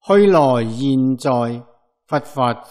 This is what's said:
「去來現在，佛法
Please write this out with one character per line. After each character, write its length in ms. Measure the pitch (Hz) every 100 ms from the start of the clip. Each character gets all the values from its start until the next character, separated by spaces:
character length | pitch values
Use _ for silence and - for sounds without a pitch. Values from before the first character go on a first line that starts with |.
「去 260 | - 202 202
來 380 | 180 143 123
現 500 | 113 117 139 135 131 127
在， 120 | 143 123 117 120 120 _ _ _ _
佛 120 | 147
法 440 | 139 - 123 117 -